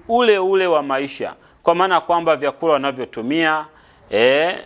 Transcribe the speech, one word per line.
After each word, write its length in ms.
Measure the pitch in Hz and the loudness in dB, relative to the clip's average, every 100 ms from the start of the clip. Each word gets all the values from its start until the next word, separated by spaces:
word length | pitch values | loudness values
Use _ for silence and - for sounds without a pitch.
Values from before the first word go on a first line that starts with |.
| - | -2
ule 300 | 240 233 202 | 0 2 2
ule 280 | 190 190 185 | 2 0 2
wa 160 | 151 | 0
maisha, 520 | 139 135 139 - 101 - _ _ | 0 -4 -4 -8 -10 -12 _ _
kwa 120 | - | 0
maana 260 | 170 190 170 | 2 2 0
kwamba 360 | - 170 160 147 | 0 0 0 0
vyakula 360 | 143 - 165 | -2 -2 0
wanavyotumia, 920 | 139 139 127 117 120 117 160 160 156 151 _ _ _ - | 0 0 -6 -10 -8 -4 -2 0 -2 -6 _ _ _ -4
eh, 440 | 104 123 143 165 - | 2 2 2 0 -4